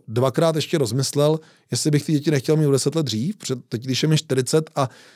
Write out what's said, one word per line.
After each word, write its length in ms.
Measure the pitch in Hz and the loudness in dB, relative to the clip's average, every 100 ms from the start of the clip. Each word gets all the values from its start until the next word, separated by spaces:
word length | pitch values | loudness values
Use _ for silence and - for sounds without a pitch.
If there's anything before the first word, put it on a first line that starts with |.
| - | -4
dvakrát 480 | 117 131 - 165 160 | 0 0 2 2 0
ještě 220 | - 165 | -2 -2
rozmyslel, 640 | 120 123 127 139 147 156 - _ _ | 0 -2 -2 0 2 0 -6 _ _
jestli 200 | 123 156 | -4 0
bych 140 | 147 - | 0 0
ty 60 | |
děti 200 | 147 165 | 0 0
nechtěl 260 | 147 127 156 | 0 2 2
mít 80 | 147 | 4
o 40 | |
deset 240 | 135 143 156 | 2 0 -2
let 100 | 139 | -2
dřív, 320 | 107 151 - | -2 -4 -6
protože 180 | - 131 - | -8 -8 -6
teď, 140 | 117 | -8
když 200 | 131 127 | -4 -2
je 60 | 151 | 2
mi 80 | 156 | 2
čtyřicet 520 | - 131 127 156 156 - | 2 -2 2 0 0 -4
a 140 | 131 - - | -4 -6 -20